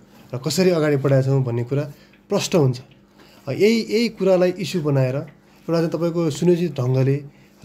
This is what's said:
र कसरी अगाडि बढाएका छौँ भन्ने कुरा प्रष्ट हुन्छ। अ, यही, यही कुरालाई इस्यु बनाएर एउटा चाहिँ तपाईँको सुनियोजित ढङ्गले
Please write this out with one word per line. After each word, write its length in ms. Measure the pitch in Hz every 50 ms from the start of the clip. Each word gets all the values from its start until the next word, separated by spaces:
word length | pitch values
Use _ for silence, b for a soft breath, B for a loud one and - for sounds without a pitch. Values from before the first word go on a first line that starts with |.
| B B B B B B -
र 40 |
कसरी 320 | 123 - 160 143 190 185 185
अगाडि 260 | 180 160 151 151 147
बढाएका 320 | 139 131 147 135 135 131
छौँ 160 | 135 139 135 127
भन्ने 200 | 120 117 120 120
कुरा 180 | 120 139 139 143 139 B B B B B B _ -
प्रष्ट 260 | 202 196 - - -
हुन्छ। 260 | 175 143 127 123 120 - - - - _ B B B B B B B B
अ, 40 | -
यही, 340 | 120 131 185 214 226 226 220 220
यही 200 | 208 220 240 220
कुरालाई 420 | 226 - 190 190 185 180 180 185
इस्यु 300 | 180 190 196 143 - 180
बनाएर 340 | 147 151 143 135 131 127 131
एउटा 580 | 139 - - - _ _ _ _ _ _ - 165
चाहिँ 160 | 165 165 165
तपाईँको 400 | 160 156 165 170 160 170 170 160
सुनियोजित 500 | 139 - 180 175 180 165 175 165 139 135
ढङ्गले 360 | 123 127 127 131 131 135 139 143 143 B B B B B B _ -